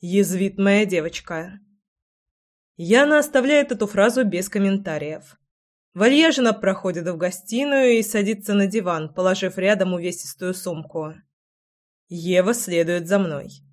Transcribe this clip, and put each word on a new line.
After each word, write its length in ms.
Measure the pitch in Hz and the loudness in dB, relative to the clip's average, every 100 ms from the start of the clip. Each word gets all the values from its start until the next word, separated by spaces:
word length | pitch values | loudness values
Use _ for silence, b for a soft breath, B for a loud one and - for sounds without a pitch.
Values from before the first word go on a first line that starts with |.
| 175 | -2
язвит 520 | 190 190 185 196 190 | 0 2 0 -4 0
моя 260 | 202 202 208 | 2 2 2
девочка. 760 | 180 160 - - 165 175 196 _ _ _ _ _ _ _ _ _ _ _ _ | 0 -4 -8 -10 -10 -10 -16 _ _ _ _ _ _ _ _ _ _ _ _
Яна 440 | 170 226 294 302 | 2 4 6 4
оставляет 520 | 294 269 254 294 285 | 2 0 4 2 2
эту 160 | 202 208 | -2 -4
фразу 380 | 202 208 247 233 | 2 2 2 0
без 240 | 175 185 | -2 -4
комментариев. 880 | 208 196 196 196 151 147 156 - _ _ _ _ _ _ | -2 0 -2 -4 -8 -8 -12 -16 _ _ _ _ _ _
Вальяжно 580 | 175 220 277 320 277 240 | 2 4 6 4 4 2
проходит 560 | 214 190 196 190 175 170 | 2 -2 -2 -4 -4 -6
в 80 | 170 | -4
гостиную 800 | 175 185 - 226 285 277 254 | -4 -6 -6 -4 0 2 4
и 100 | 233 | 4
садится 500 | 214 220 208 214 - | 2 -2 -2 -4 -2
на 140 | 202 196 | 0 2
диван, 460 | 214 180 165 156 | 0 -2 -4 -6
положив 440 | - 185 185 185 - | -2 0 0 -2 -2
рядом 360 | 185 208 185 | 0 2 0
увесистую 640 | 180 170 175 - - 185 180 | -2 -4 -8 -12 -10 -8 -8
сумку. 580 | - 160 160 165 156 160 _ _ _ _ _ _ _ _ _ | -8 -10 -10 -10 -10 -14 _ _ _ _ _ _ _ _ _
Ева 440 | 175 165 180 185 | -10 0 2 2
следует 540 | 240 - 170 165 175 165 | 0 -2 0 0 -2 0
за 100 | 196 | 0
мной. 320 | 185 147 - - _ | 0 -6 -12 -20 _